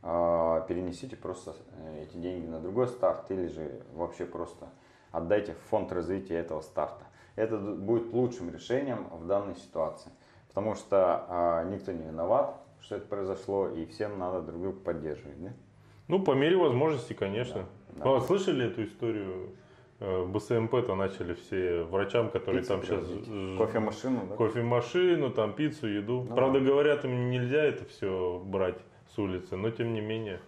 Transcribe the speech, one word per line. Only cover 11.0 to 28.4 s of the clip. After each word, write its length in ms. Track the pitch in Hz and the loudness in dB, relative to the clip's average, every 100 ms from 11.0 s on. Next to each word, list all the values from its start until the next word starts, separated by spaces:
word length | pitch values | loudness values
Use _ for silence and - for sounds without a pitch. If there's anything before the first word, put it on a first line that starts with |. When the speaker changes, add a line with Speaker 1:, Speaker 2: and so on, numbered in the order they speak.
| 92 82 - | 6 4 0
Speaker 1:
а, 360 | 90 87 85 | 2 4 4
никто 280 | 85 98 - | 0 -4 -6
не 120 | 87 | -6
виноват, 520 | 80 80 85 120 147 - - - | -6 -4 2 4 2 -2 -16 -20
что 140 | - 104 | -8 -8
это 120 | - | -6
произошло, 600 | 101 95 92 - 98 95 | -6 -4 -4 0 0 0
и 180 | 82 80 | -2 -8
всем 300 | - 104 101 | -4 -4 -2
надо 220 | 90 92 | -2 -4
друг 200 | 80 82 | -4 -6
друга 180 | 95 95 | -6 -4
поддерживать, 640 | - 82 78 73 76 71 | -4 -4 -4 -8 -10 -12
да? 60 | 87 120 - - - - - | -12 -14 -20 -20 -20 -20 -2
Speaker 2:
Ну, 120 | 180 | 0
по 80 | 190 135 | 4 4
мере 200 | 147 185 | 6 6
возможности, 580 | 165 123 156 147 - | 6 4 2 2 -4
конечно. 520 | 104 98 104 120 85 95 - - | -4 -2 -2 -4 -6 -8 -12 -18
Speaker 1:
Да, 100 | - | -4
да. 60 | - | 2
Speaker 2:
Ну, 100 | 135 | 2
а 60 | |
слышали 440 | 131 196 190 147 117 | 4 2 2 2 0
эту 160 | 107 104 | -2 -6
историю? 640 | - 117 107 98 92 95 - - - - - | -4 -2 -2 -4 -6 -8 -14 -20 -20 -20 -8
Э, 240 | 104 92 90 | -2 0 0
Б 140 | 101 | -2
С 100 | - | 2
М 160 | 120 113 | 2 4
П 140 | 127 | 2
то 100 | 110 | 2
начали 400 | 95 98 95 87 | 0 -2 -2 -6
все 480 | 85 - 95 90 85 | -6 -4 -2 0 0
врачам, 460 | 82 95 101 120 110 | 0 0 2 2 2
которые 300 | - - 92 | 0 0 0
Speaker 1:
Пиццу 120 | 90 | 2
Speaker 2:
там 80 | 95 | -2
щас 60 | - 101 87 | 0 -2 -2
Speaker 1:
привозить. 180 | 92 110 | -6 -6
Speaker 2:
ж-, 320 | 104 95 95 | -6 -4 0
Speaker 1:
Кофемашину, 640 | 110 113 107 101 131 127 107 | 2 2 0 -2 -2 -2 -2
да? 60 | 104 | 0
Speaker 2:
кофемашину, 920 | 113 117 117 120 117 180 180 170 139 | 2 2 2 2 2 4 4 4 2
там, 220 | 110 107 | 2 0
пиццу, 340 | 101 151 147 113 | 2 -2 0 -2
еду. 380 | 104 104 123 123 | -2 0 -2 0
Speaker 1:
Ну 60 | 117 | 4
Speaker 2:
Правда, 240 | 127 135 | 6 6
Speaker 1:
да. 60 | 131 | 6
Speaker 2:
говорят, 400 | 139 147 147 135 | 6 6 4 2
им 260 | 123 123 | 0 0
нельзя 320 | 127 123 143 | 0 2 4
это 220 | 151 - - | 4 2 -8
всё 540 | - 98 95 90 90 | -6 -2 0 0 -2